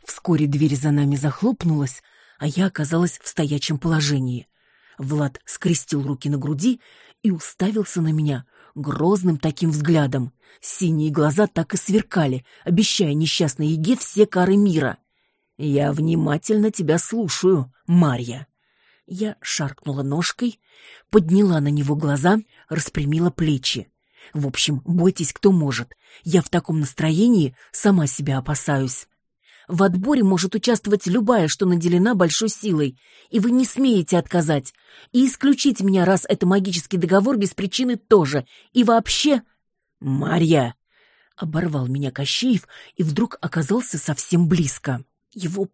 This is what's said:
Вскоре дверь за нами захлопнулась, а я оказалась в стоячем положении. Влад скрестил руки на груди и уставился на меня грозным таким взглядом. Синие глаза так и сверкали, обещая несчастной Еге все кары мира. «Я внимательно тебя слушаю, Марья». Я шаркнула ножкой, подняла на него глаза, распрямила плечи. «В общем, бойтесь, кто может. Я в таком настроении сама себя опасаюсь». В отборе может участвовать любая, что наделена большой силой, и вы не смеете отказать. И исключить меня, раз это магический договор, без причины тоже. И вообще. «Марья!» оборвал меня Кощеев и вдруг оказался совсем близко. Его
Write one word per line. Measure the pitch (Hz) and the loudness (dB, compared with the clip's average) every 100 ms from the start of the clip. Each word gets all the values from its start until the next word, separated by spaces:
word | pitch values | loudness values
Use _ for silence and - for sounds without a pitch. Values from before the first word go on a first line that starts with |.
Вскоре | - - - 156 147 | -10 -6 0 0 0
дверь | 139 151 139 | 0 0 0
за | 147 | 0
нами | 143 143 143 | 2 2 0
захлопнулась, | 143 - 220 226 170 151 139 - - _ _ - | -2 -2 -2 -2 0 0 -2 -6 -14 _ _ -8
а | 147 | -4
я | 175 190 | -2 -2
оказалась | - 151 165 175 - | -2 -2 0 0 -4
в | - | -8
стоячем | - 147 147 - 147 | -4 -2 -2 -4 -4
положении. | 170 160 147 143 127 123 - _ _ _ _ - | 0 0 0 -2 -4 -8 -12 _ _ _ _ -12
Влад | 135 147 139 - | -6 -4 -4 -6
скрестил | - - 175 165 - 147 139 | -12 -4 -2 -2 -2 -4 -4
руки | 135 147 | -6 -4
на | 143 | -4
груди | 139 147 233 240 _ - - _ | -4 -2 -2 -2 _ -20 -20 _
и | 214 | -4
уставился | 165 - - 190 214 196 180 | -4 -6 -4 -4 -2 -4 -2
на | 160 | -2
меня | 156 151 135 - _ _ | 0 -2 -4 -8 _ _
грозным | 151 143 - 165 196 180 156 | -10 -8 -2 0 2 2 0
таким | 160 - 165 | -2 -2 -2
взглядом. | 151 147 165 139 135 123 - _ _ | 0 2 2 2 -2 -6 -10 _ _
Синие | - - 180 156 156 | -10 -4 -2 0 0
глаза | 143 151 156 247 | 0 2 2 0
так | 170 - | -2 -4
и | 190 | -4
сверкали, | - 208 - - 143 127 - - | 0 -2 0 -2 -2 -2 -8 -12
обещая | 180 170 208 - 165 | 0 2 2 0 0
несчастной | 147 160 - 190 - 151 | 0 0 0 -2 0 -2
Еге | 160 160 254 | 0 0 -2
все | - 208 208 | -2 2 2
кары | 185 180 202 | 2 2 4
мира. | 202 160 131 - _ _ _ _ _ - | 2 2 -2 -4 _ _ _ _ _ -8
«Я | 147 143 147 | -2 0 0
внимательно | 147 160 165 156 147 - 214 214 | 0 0 0 0 -2 0 2 2
тебя | - 151 165 | 0 0 0
слушаю, | - 226 196 - 185 175 127 _ - | 0 -4 -4 0 2 2 0 _ 2
Марья». | 175 156 120 120 127 - _ _ _ _ _ - | 4 4 2 -6 -12 -16 _ _ _ _ _ -16
Я | 185 214 - | -8 -8 -8
шаркнула | - - 143 - 147 139 | -8 -6 -6 -8 -8 -6
ножкой, | 139 151 170 - 247 - _ _ - - _ | -4 -2 -4 -4 -6 -6 _ _ -20 -20 _
подняла | 214 160 190 202 160 | 4 6 4 4 2
на | 143 | 0
него | 147 139 151 | 0 0 0
глаза, | 151 143 175 220 - _ - | 0 2 2 2 -2 _ -8
распрямила | 160 - - 143 160 170 | -6 -4 -4 -2 0 0
плечи. | - 156 139 - 123 - _ _ _ - | 0 0 0 -2 -6 -10 _ _ _ -12
«В | 151 143 | -6 -4
общем, | - - 139 | -2 -2 -2
бойтесь, | - 175 180 - 156 | -2 2 2 2 -4
кто | - 202 | 0 2
может. | 180 143 117 120 _ _ - | 4 2 -4 -8 _ _ -14
Я | 170 175 | 0 0
в | - | 2
таком | - - 160 | -2 -2 -2
настроении | 139 - 160 160 240 214 139 - - | -2 -2 0 2 4 4 2 -4 -12
сама | - 208 185 147 | -2 2 4 2
себя | - 139 135 | -2 -2 -4
опасаюсь». | 131 143 - 139 131 - - _ _ _ _ _ - | -2 -4 -2 -2 -2 -6 -10 _ _ _ _ _ -4
В | 175 | 2
отборе | 196 185 220 285 | 2 2 0 2
может | 196 180 185 | 2 2 0
участвовать | 220 240 226 202 202 175 | -2 0 0 0 0 2
любая, | 220 208 233 156 | 0 2 2 0
что | - | 0
наделена | 185 170 170 175 214 | 0 0 2 2 2
большой | 208 170 - 220 | 2 0 0 -2
силой, | - 208 156 143 127 _ _ _ | -4 -2 -2 -2 -6 _ _ _
и | 226 | -2
вы | 226 | 2
не | 254 | 2
смеете | 262 - 269 208 160 175 | 0 0 2 2 2 0
отказать. | - 175 160 147 - - _ - - | 0 0 0 -2 -4 -14 _ -20 -2
И | 247 262 | 2 2
исключить | - 277 269 285 214 | 2 2 2 0 0
меня, | 196 190 | 2 2
раз | 180 185 - | 4 2 0
это | 196 | 0
магический | 185 196 190 175 - 185 | 2 2 0 -4 -4 -2
договор, | 165 190 220 247 | 2 2 2 0
без | 196 | -2
причины | - 190 - 254 240 | -4 -6 -2 -2 -4
тоже. | - 208 139 143 - - _ | 4 4 4 -2 -6 -14 _
И | 247 | 2
вообще. | 233 226 226 - 302 262 - _ _ _ _ _ | 4 4 2 0 2 0 -2 _ _ _ _ _
«Марья!» | 139 135 143 165 165 156 120 - _ _ _ _ _ - | -4 -2 0 2 4 4 2 -6 _ _ _ _ _ -12
оборвал | 165 156 170 147 123 | -6 -4 -2 -4 -4
меня | 139 139 | -4 -6
Кощеев | 131 139 - 254 196 - - - - | -6 -4 -2 0 0 -2 -16 -10 -4
и | |
вдруг | 156 151 233 - | -2 -2 -4 -4
оказался | 170 165 147 226 240 160 | -6 -4 -2 -2 -2 -6
совсем | - 151 - 175 165 | -4 -6 0 2 2
близко. | 170 147 - 143 123 - _ _ | 2 0 -4 -6 -8 -10 _ _
Его | 208 175 196 196 | -10 -8 -6 -6